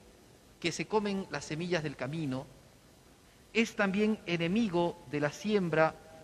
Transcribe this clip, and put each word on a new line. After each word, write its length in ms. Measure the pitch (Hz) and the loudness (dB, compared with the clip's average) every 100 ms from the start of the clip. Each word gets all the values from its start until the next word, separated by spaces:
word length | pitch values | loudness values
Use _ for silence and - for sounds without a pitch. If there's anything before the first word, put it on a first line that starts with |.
| - - - - - - | -20 -20 -20 -20 -20 -6
que 120 | 170 | -4
se 140 | 156 160 | -4 -2
comen 400 | 214 208 196 185 | 0 0 -4 -4
las 140 | 143 | -8
semillas 380 | - 156 175 175 | -6 -6 -2 -2
del 140 | 151 131 | -2 -6
camino. 500 | 127 165 147 131 135 - - - - - - - - - - | -6 -4 -4 -4 -8 -18 -20 -20 -20 -20 -20 -20 -20 -20 -2
Es 220 | 220 226 - | 0 0 2
también 420 | 202 196 214 214 - | 2 4 2 2 -2
enemigo 800 | 170 165 208 226 175 175 - - | 0 2 2 2 2 0 -2 -6
de 100 | 143 | -2
la 120 | 143 | -2
siembra 600 | - 208 208 175 156 160 - - - | -2 0 2 4 4 4 2 -18 -20